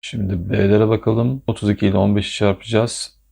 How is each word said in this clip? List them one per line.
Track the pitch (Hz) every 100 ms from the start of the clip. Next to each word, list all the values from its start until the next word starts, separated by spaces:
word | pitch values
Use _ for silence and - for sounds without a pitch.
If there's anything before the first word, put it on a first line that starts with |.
Şimdi | - 117 95 95 92
B'lere | 101 98 104 110
bakalım. | 110 113 113 120 131 -
Otuz | 110 101
iki | 101 104
ile | 98
on | 98 101
beşi | 98
çarpacağız. | - 104 98 110 110 117 - - _ _